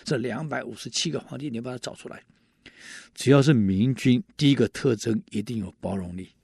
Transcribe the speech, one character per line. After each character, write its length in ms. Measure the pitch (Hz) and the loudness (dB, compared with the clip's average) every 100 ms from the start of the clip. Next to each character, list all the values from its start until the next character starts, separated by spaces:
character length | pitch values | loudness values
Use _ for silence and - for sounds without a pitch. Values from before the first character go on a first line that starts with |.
这 140 | - 135 | -4 -4
两 320 | 123 110 156 | -4 -6 -8
百 160 | 127 | -8
五 100 | 117 | -10
十 160 | 107 123 | -12 -8
七 180 | - 165 | -6 -4
个 120 | 135 | -6
皇 180 | - 127 | -10 -12
帝， 120 | 147 | -8
你 100 | 113 | -8
把 100 | 127 | -8
它 80 | 127 | -10
找 160 | - | -12
出 140 | - - | -14 -16
来， 160 | - _ _ _ _ - - - - - | -18 _ _ _ _ -20 -20 -20 -20 -20
只 160 | - 127 | -2 6
要 100 | 139 | 6
是 140 | 135 | 8
明 400 | 123 95 95 127 | 6 4 2 2
君， 300 | 120 135 123 - - | 2 4 2 0 0
第 140 | 147 | 2
一 40 | |
个 120 | 127 113 | 4 2
特 300 | - 139 110 | 0 -2 0
征 260 | 113 110 - | -2 -4 -4
一 100 | 107 | -8
定 180 | 107 113 | -6 -6
有 140 | 90 - | -6 -8
包 160 | 90 98 | -6 -6
容 200 | 87 90 | -6 -12
力， 140 | 90 _ | -14 _